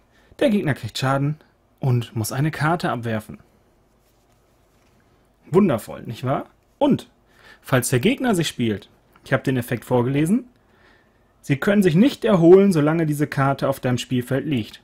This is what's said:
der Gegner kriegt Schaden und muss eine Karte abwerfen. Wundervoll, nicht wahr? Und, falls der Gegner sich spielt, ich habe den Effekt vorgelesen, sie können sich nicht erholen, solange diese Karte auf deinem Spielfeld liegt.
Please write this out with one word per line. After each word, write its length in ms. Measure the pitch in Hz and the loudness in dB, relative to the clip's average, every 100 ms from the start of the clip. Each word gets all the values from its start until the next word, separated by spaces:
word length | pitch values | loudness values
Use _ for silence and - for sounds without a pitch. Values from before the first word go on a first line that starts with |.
| _ _ _ - | _ _ _ -2
der 100 | 294 | 0
Gegner 240 | 208 151 | 2 0
kriegt 240 | - 110 - | -4 -6 -4
Schaden 400 | 131 135 143 151 _ _ _ _ | -2 0 -2 -4 _ _ _ _
und 340 | 139 120 117 | 0 0 -2
muss 200 | 117 107 | -6 -6
eine 180 | 127 156 | -2 -4
Karte 400 | 151 151 170 170 | -2 -2 -2 -4
abwerfen. 480 | 120 117 107 - 69 _ _ _ _ _ _ _ _ _ _ _ _ _ _ _ _ _ _ _ _ - | -6 -6 -8 -8 -18 _ _ _ _ _ _ _ _ _ _ _ _ _ _ _ _ _ _ _ _ -2
Wundervoll, 540 | 151 202 113 - 71 | 2 2 0 -4 -14
nicht 220 | - 110 123 | -14 -8 -4
wahr? 220 | 143 294 _ _ - | -4 -6 _ _ -2
Und, 320 | 285 190 - _ _ _ - - | 0 0 -4 _ _ _ -20 -20
falls 280 | - 127 - | -2 -2 0
der 100 | 127 | 0
Gegner 360 | 156 269 254 190 | 0 0 0 -2
sich 140 | 151 | -2
spielt, 400 | - 117 98 - _ _ _ | -4 -4 -4 -10 _ _ _
ich 80 | - | -4
habe 120 | 131 | -4
den 120 | - 131 | -2 -2
Effekt 300 | 120 120 - | -2 -6 -2
vorgelesen, 600 | 127 120 139 156 233 - _ _ _ _ _ _ _ _ _ | 0 0 0 0 0 -4 _ _ _ _ _ _ _ _ _
sie 160 | - 139 | -6 -2
können 260 | - 202 | 0 2
sich 120 | 185 156 | 4 4
nicht 300 | 269 - 220 | 2 2 0
erholen, 480 | 196 165 190 202 | 4 8 8 8
solange 320 | 170 147 165 160 | 2 0 0 -2
diese 220 | 147 147 | -2 -4
Karte 420 | - 135 135 131 | -2 -2 0 -4
auf 100 | 139 | -4
deinem 180 | 127 123 | -2 -4
Spielfeld 480 | - 127 120 131 156 | -2 -4 -2 -4 -4
liegt. 360 | 131 104 - | -4 -6 -12